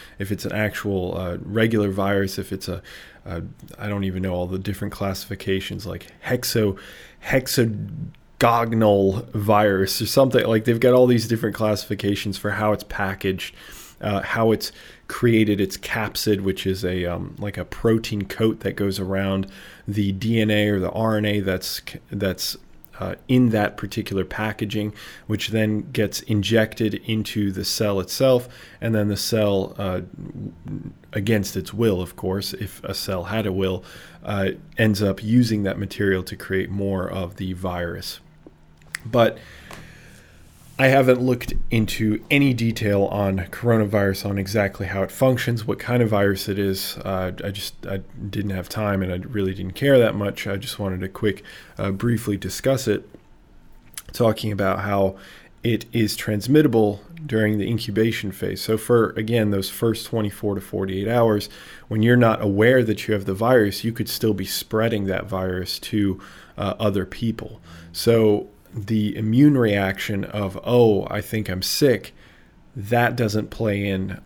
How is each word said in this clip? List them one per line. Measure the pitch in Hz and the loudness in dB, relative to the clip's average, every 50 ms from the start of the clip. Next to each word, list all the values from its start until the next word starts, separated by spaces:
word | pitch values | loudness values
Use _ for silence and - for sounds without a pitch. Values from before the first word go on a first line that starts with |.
| - - - - | -20 -16 -12 -10
if | 98 95 | -6 -6
it's | 104 92 - | -4 -4 -4
an | - - | -4 -2
actual, | 107 107 104 - - - 104 98 95 90 90 87 90 | -2 -2 -2 -4 -4 -4 -4 -2 -2 -2 -4 -4 -4
uh, | 92 90 87 - | -6 -6 -6 -8
regular | - - 101 110 110 117 113 107 104 101 | -8 -4 0 2 2 4 4 2 2 2
virus, | 95 101 95 98 101 101 98 95 - - | 0 0 0 0 2 0 0 -2 -4 -6
if | 95 - 95 | -8 -8 -8
it's | - - - | -8 -6 -8
a, | 87 92 - - - - - - - - - | -8 -8 -10 -14 -18 -20 -20 -20 -20 -20 -14
a, | 92 90 85 92 - - - - - - - | -10 -10 -10 -10 -10 -14 -18 -20 -20 -14 -10
I | 104 104 | -8 -6
don't | 104 101 98 | -4 -2 -2
even | 95 90 92 92 | -2 -2 -2 -2
know | 95 90 | -2 -2
all | 90 90 | -2 -2
the | 90 95 95 | -4 -4 -6
different | 95 107 98 - 104 95 - | -4 -6 -6 -6 -8 -8 -6
classifications, | - 101 98 95 - - - 101 92 - 98 95 95 - - 98 95 - | -6 -4 -4 -4 -6 -8 -10 -12 -8 -4 -2 -2 -2 -2 -6 -8 -10 -8
like | 90 90 90 - - - - - | -10 -10 -10 -12 -16 -20 -12 -4
hexo-, | - - 247 - - - 117 107 101 95 - - - - - - - - - | -2 -2 -2 -2 0 0 2 2 2 0 -2 -8 -18 -20 -20 -20 -20 -20 -14
hexagonal | - - - 135 127 - - - 120 113 107 107 107 101 - - - - - - _ _ _ - - 117 117 117 117 113 113 113 113 107 101 98 98 95 95 - - - - | -4 -2 0 0 0 0 2 2 2 2 0 -4 -6 -8 -8 -10 -10 -12 -12 -16 _ _ _ 0 2 4 4 2 2 0 2 4 6 6 6 6 4 4 2 0 -4 -6 -6
virus | 110 101 107 107 104 107 104 98 95 98 95 - - | -2 2 4 4 6 6 4 4 2 2 0 0 -2
or | 110 | -4
something. | 101 - 139 135 131 127 123 - | 2 4 4 4 6 4 4 4
Like, | - 113 110 107 | 4 2 2 4
they've | 123 117 113 | 2 2 4
got | 123 123 123 | 6 6 8
all | 127 127 123 | 8 8 6
these | 123 117 117 | 6 4 2
different | 117 117 110 - 107 98 | 0 -2 0 0 -2 -2
classifications | - 110 107 107 95 - - 107 98 - 101 101 101 - 104 95 - | 0 0 0 0 0 -2 -4 -6 -2 -2 -2 -2 -2 -2 -4 -6 -4
for | - 104 | -4 -4
how | 104 101 107 107 107 | -2 0 0 0 0
it's | 95 - | 0 -2
packaged, | - - - 101 95 95 - - 98 95 92 - - - - - - - - - - - - | -6 -6 -4 -4 -4 -4 -2 -2 -2 -2 -2 -6 -12 -14 -16 -20 -20 -20 -20 -20 -20 -14 -8
uh, | - 104 101 98 | -4 -2 -2 -2
how | 95 - - 113 113 113 110 | -2 -2 0 2 4 4 4
it's | 104 - - - - - - - - _ - | 2 0 -6 -12 -14 -20 -20 -20 -20 _ -14
created | - - - 120 117 110 110 104 104 95 | -4 0 2 4 6 6 4 4 2 2
its | 98 95 - - | 0 -2 -2 -6
capsid, | - - - 113 107 104 - - - 110 104 98 | -8 -6 -4 -4 -4 -4 -6 -2 0 0 2 2
which | 98 95 92 - - | 2 0 -2 -2 -2
is | 95 95 92 95 | -4 -2 -2 -2
a, | 90 92 92 90 | -2 -2 -2 -2
um, | 87 87 90 95 92 - - | -4 -4 -6 -8 -10 -10 -8
like | 101 104 - | -8 -8 -6
a | - 90 | -8 -10
protein | - - - - 113 113 113 113 - 110 104 98 | -10 -6 -2 2 2 2 2 0 -2 -4 -4 -4
coat | 95 - - 113 110 104 - | -6 -2 0 0 0 0 0
that | - 98 - | -4 -6 -4
goes | - 101 101 95 98 | -2 -2 -2 -2 -2
around | 95 92 98 95 98 98 98 98 95 - - - - - - - - - | -4 -2 -2 -2 0 0 0 -2 -2 -4 -8 -16 -20 -20 -20 -14 -10 -6
the | 101 107 101 98 95 | -2 0 0 0 -2
D | 95 110 113 113 113 | -2 -2 0 2 2
N | 110 107 | 2 2
A | 107 104 104 104 | 2 2 2 2
or | 104 98 | 2 2
the | 92 87 | 0 0
R | - 98 113 113 110 | -2 0 0 0 2
N | 107 104 | 2 2
A | 104 104 104 | 0 0 0
that's | 95 95 92 92 - - - - - - | 0 0 -2 -2 -4 -6 -8 -10 -10 -12
c-, | - - - - | -16 -16 -14 -10
that's, | - 101 98 95 92 - - - - - - - - - - - - - | -6 -4 -2 -2 -2 -4 -6 -8 -8 -10 -14 -20 -20 -20 -20 -20 -12 -10
uh, | 98 92 92 - - - | -8 -8 -8 -8 -2 2
in | 127 127 127 117 | 4 4 6 4
that | 107 110 104 - - | 4 2 0 0 -2
particular | - - 95 - 117 98 - 98 95 92 | -6 -10 -8 -6 -6 -6 -2 -2 -2 -2
packaging, | - - - 107 110 104 - 113 104 107 107 104 107 104 - - - - - - - | -2 -4 -6 -4 -4 -4 -4 -6 -4 -4 -4 -4 -4 -6 -10 -14 -20 -20 -14 -8 -4
which | 113 107 - - | -4 -4 -2 -2
then | 107 110 110 107 107 104 - - 127 | 0 0 2 2 0 -2 -4 -4 -2
gets | 113 107 98 - - - | -2 -2 -2 -2 -6 -4
injected | - 110 104 98 104 113 110 110 107 - - 113 107 101 104 - | -2 0 0 2 2 2 2 2 2 0 0 0 0 0 -2 -4
into | - 110 110 104 - - 110 104 98 95 | -4 -2 -2 -2 -2 -2 -2 0 0 -2
the | 95 95 | -2 -4
cell | - - - 110 104 101 98 | -4 -2 0 0 0 0 0
itself, | 90 - - - 135 131 127 120 123 - - - - - - - | -2 -4 0 2 4 6 6 4 2 -2 -12 -20 -20 -20 -12 -6
and | - 113 110 | -2 0 2
then | 107 104 104 | 2 2 2
the | 101 | 0
cell, | 95 - - 117 110 104 101 101 98 95 - - - | -2 -2 0 0 2 2 4 2 2 0 -2 -6 -6
uh, | 101 95 92 90 90 90 - 95 95 92 - - 101 98 - - - - 101 98 - 95 - - - - - | -4 -4 -4 -4 -6 -8 -12 -14 -14 -12 -10 -10 -10 -12 -12 -12 -12 -10 -10 -10 -10 -12 -14 -18 -16 -8 -6
against | 110 98 107 113 104 98 - - | -4 0 0 2 0 0 -2 -4
its | 95 92 - - | -6 -8 -6 -2
will, | 104 117 113 98 90 92 | 0 2 2 2 0 -2
of | 87 - | -6 -8
course, | - - 92 95 101 98 - - | -6 -4 -4 -2 -4 -4 -6 -8
if | - 107 98 - - - | -8 -8 -10 -10 -10 -10
a | - 95 | -10 -8
cell | - - - 95 90 85 | -8 -6 -6 -6 -6 -6
had | 90 107 113 107 | -4 -4 -4 -2
a | 104 92 | -2 0
will, | 95 95 92 92 92 - - - - - - - - - | 0 0 0 -2 -4 -8 -12 -18 -20 -20 -20 -20 -14 -8
uh, | - 107 98 98 92 - - - - - | -6 -4 -2 -2 -2 -2 -4 -10 -8 -2
ends | - 113 110 107 98 107 | 2 2 4 4 4 2
up | 98 95 - 110 | 0 0 -2 0
using | 107 113 123 123 110 113 104 101 | 4 4 6 6 4 2 0 0
that | 95 - - | -2 -2 -4
material | 101 95 - - 104 98 95 92 90 | -6 -6 -4 -2 0 2 2 0 0
to | - - | -4 -10
create | - - - 95 95 - - | -12 -6 -2 -2 -2 -2 -2
more | 92 101 98 98 95 92 90 - | -4 -4 -2 -2 -2 -2 -2 -4
of | 87 95 92 87 - | -4 -6 -8 -8 -8
the | - 98 92 92 | -8 -6 -6 -6
virus. | 87 95 92 90 87 87 85 87 95 95 - - - - - - - - - - _ - - - _ - - - - - | -6 -6 -4 -4 -4 -4 -6 -6 -8 -10 -12 -12 -14 -18 -20 -20 -20 -20 -20 -20 _ -20 -20 -20 _ -16 -14 -14 -12 -6
But | 113 113 123 117 110 - - - - - - - - - - - - - - - - - - - - - - - - - - - - - - | 0 2 4 4 4 2 -2 -10 -20 -20 -20 -20 -18 -18 -18 -18 -20 -20 -20 -20 -20 -20 -20 -20 -20 -20 -20 -20 -20 -20 -20 -20 -10 -2 2
I | 135 131 | 4 6
haven't | 131 139 135 131 127 123 127 | 6 6 6 6 4 4 4
looked | 127 123 123 - - - - - - | 2 0 0 -2 -2 -2 0 0 2
into | 120 113 107 98 - - 110 107 107 107 - - | 2 2 2 0 0 0 0 0 0 0 0 2
any | 147 139 139 139 127 | 2 4 4 4 2
detail | 113 117 117 110 - 110 104 101 98 98 | 2 0 0 0 0 0 2 2 2 2
on | - - 104 101 98 95 95 | 2 0 0 0 0 0 -2
coronavirus, | 90 - - - - 117 113 113 107 101 104 104 101 98 95 - - 104 | -4 -6 -8 -4 0 2 2 4 2 2 2 2 2 2 0 -2 -4 -4
on | 101 | -4
exactly | 101 95 95 104 110 101 98 - - 101 | -4 -4 -2 0 0 0 0 -2 -4 -6
how | 87 87 98 95 | -4 -2 -2 -4
it | - | -4
functions, | - - 135 131 127 120 - - 120 113 107 | 0 2 4 4 4 2 0 -2 -2 -2 -2
what | - 101 - | -4 -4 -4
kind | - - 123 123 117 | -2 0 2 2 2
of | 110 | 4
virus | 110 101 101 101 98 95 - - | 4 4 4 4 2 0 -2 -4
it | 98 101 | -2 0
is. | 101 98 95 95 - - - - | 0 0 0 -2 -4 -8 -8 -8
Uh, | - 95 95 92 92 92 87 - - | -6 -4 -4 -2 -2 -4 -4 -6 -8
I | 101 | -8
just, | 98 - - - - - - | -8 -8 -8 -10 -12 -10 -8
I | - 98 95 95 - - - 104 104 | -6 -6 -6 -8 -10 -12 -12 -10 -6
didn't | 98 110 98 101 | -6 -4 -4 -4
have | 95 92 87 - | -4 -6 -6 -6
time, | - 110 107 101 101 95 95 | -6 -4 -2 0 0 0 0
and | 90 | -2
I | 90 90 90 - | -4 -6 -6 -6
really | - 104 98 95 95 | -4 -2 -2 -2 -2
didn't | 98 92 92 92 | -4 -6 -8 -6
care | - 135 143 139 127 | 0 4 6 6 8
that | 117 107 - | 6 6 2
much. | 101 101 101 98 - - | 0 -2 -4 -4 -4 -4
I | 110 98 | -4 -4
just | 95 - - - - | -4 -6 -8 -8 -6
wanted | 104 95 92 92 | -4 -4 -4 -4
to | 92 95 | -6 -8
quick, | - - - 107 95 - - - - - - - - - | -6 -2 -2 -2 -2 -2 -6 -18 -20 -20 -20 -16 -10 -6
uh, | 101 98 98 | -4 -4 -4
briefly | 98 - 120 120 117 117 107 101 | -2 0 0 0 0 0 -2 -4
discuss | 98 98 90 - - - 135 135 127 131 | -4 -4 -6 -8 -2 0 0 0 2 2
it, | 110 101 - - - - - _ - - - _ - - - - - - - - - - - - - - | 0 0 -2 -2 -8 -20 -20 _ -20 -20 -20 _ -20 -20 -20 -20 -20 -20 -20 -20 -20 -20 -20 -18 -8 -2
talking | - 120 113 107 - - 107 104 | 2 2 2 2 0 -2 -4 -2
about | 98 101 95 95 95 | 0 0 0 0 0
how | 95 104 101 101 98 95 95 - - - - - - - - - - | -2 0 2 2 2 2 0 -4 -12 -20 -20 -20 -20 -20 -12 -4 -2
it | 120 113 - - - - | 0 0 0 -2 -2 0
is | 117 110 104 - | 0 0 0 -2
transmittable | - - - 107 104 98 127 143 151 151 143 113 113 107 104 98 98 - - - - 156 | -4 -4 -2 -2 -2 0 4 4 6 6 6 4 4 4 4 2 -2 -8 -16 -18 -14 -8
during | 147 - 110 107 107 107 | -2 0 2 2 2 2
the | 104 101 | 0 0
incubation | - 117 104 - - 101 107 113 113 110 - - 101 | 0 -2 -2 -2 -2 0 2 2 2 0 -2 -6 -8
phase. | 95 - - 98 98 95 | -6 -6 -6 -6 -6 -4
So | - - 110 | -2 -2 -2
for, | 107 - - 120 117 110 - - | 0 2 4 4 4 4 2 0
again, | 110 110 110 117 117 107 104 101 | -2 -2 0 2 2 2 2 2
those | 98 95 - | 0 -2 -4
first | - - - 113 110 110 - | -4 -2 0 0 0 -2 -4
twenty-four | - - 113 107 101 - - - 104 98 | -6 -4 -2 -2 -2 -4 -4 -4 -4 -4
to | 95 | -4
forty-eight | 98 - - 101 98 95 95 95 101 107 | -6 -6 -6 -4 -4 -4 -4 -4 -2 0
hours, | 117 120 117 113 107 104 104 - - - - - - - - - | 2 4 4 4 4 2 0 -4 -10 -18 -20 -20 -20 -18 -10 -4
when | 113 110 107 | 0 2 4
you're | 117 123 | 6 6
not | 123 120 113 110 - 110 | 8 6 6 4 4 2
aware | 101 98 101 107 120 131 131 120 | 2 2 4 6 6 6 6 4
that | 110 104 - - - | 2 0 -2 -2 -2
you | 107 | -2
have | 101 95 | -2 -2
the | 101 95 | -2 -2
virus, | 95 113 120 131 123 104 101 98 - - | 0 2 6 6 6 6 4 2 -2 -4
you | 113 113 | -4 -4
could | - 110 - | -4 -4 -6
still | - - - 110 104 | -4 -2 0 0 0
be | 95 95 | 0 -4
spreading | - - - - - - 110 110 113 113 107 101 | -6 -6 -8 -6 -4 -2 0 0 0 0 0 -2
that | 95 92 - - | -2 -2 -2 -4
virus | 98 98 92 92 92 90 90 92 92 - - | -4 -4 -4 -2 -2 -2 -4 -4 -6 -8 -10
to, | - - - 107 104 98 95 - - - - - - - - - | -8 -4 0 0 2 0 0 -2 -8 -16 -20 -20 -20 -16 -10 -6
uh, | 101 98 - - | -6 -4 -2 0
other | 113 104 98 101 92 | 0 0 0 0 -2
people. | - - - 120 113 110 - - - - - - - - - - - - | -6 -6 -4 -4 -4 -4 -4 -8 -14 -14 -18 -20 -20 -20 -20 -20 -14 -10
So | - - 117 117 113 110 107 104 107 - - - - - - - | -2 2 4 4 6 6 6 4 2 0 -4 -12 -20 -20 -14 -12
the | 117 101 98 113 110 104 104 - | -10 -4 -2 0 0 0 0 -2
immune | - 107 110 110 127 147 147 143 | -2 -2 2 6 6 8 8 8
reaction | 131 120 107 101 101 98 95 95 - - - 107 98 101 | 6 4 4 4 2 2 0 -2 -4 -4 -4 -4 -4 -4
of, | - - 104 101 95 95 - - | -4 -4 -4 -4 -4 -4 -6 -2
"Oh, | - 120 123 120 113 104 95 101 - | 2 6 6 8 8 6 4 2 -2
I | - 104 104 | -4 -6 -6
think | - - 110 107 - | -4 -4 -4 -4 -4
I'm | 92 92 92 | -4 -4 -2
sick," | - - - 147 139 120 101 - - - - - - - - - _ _ _ - - - | -2 0 2 4 4 4 2 -2 -8 -18 -20 -20 -20 -20 -20 -20 _ _ _ -20 -16 -14
that | 127 98 101 120 117 120 117 120 | -12 -4 0 2 2 2 2 2
doesn't | 117 120 107 104 110 107 - | 0 0 0 0 -2 -2 -4
play | - - 120 110 101 101 101 101 | -4 -4 -2 -2 -2 -2 -2 -2
in | 95 95 95 98 92 - - | -2 -2 -4 -6 -8 -10 -8